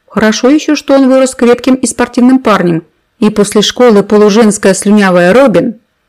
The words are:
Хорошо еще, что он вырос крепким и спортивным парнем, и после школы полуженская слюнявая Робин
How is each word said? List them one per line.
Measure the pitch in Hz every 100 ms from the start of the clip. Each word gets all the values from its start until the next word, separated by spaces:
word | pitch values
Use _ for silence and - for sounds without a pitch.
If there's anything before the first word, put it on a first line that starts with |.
| _
Хорошо | 202 220 214 254
еще, | 302 302
что | 294 -
он | 277 262
вырос | 262 262
крепким | - 240 240 262
и | 254 -
спортивным | - 240 - 247 262
парнем, | 247 196 180 165 - _ _ -
и | 214
после | 214 202 214
школы | 196 - 247 202
полуженская | 196 208 208 202 220 202 196
слюнявая | 185 202 208 196 180 175
Робин | 226 277 175 240 214 _ _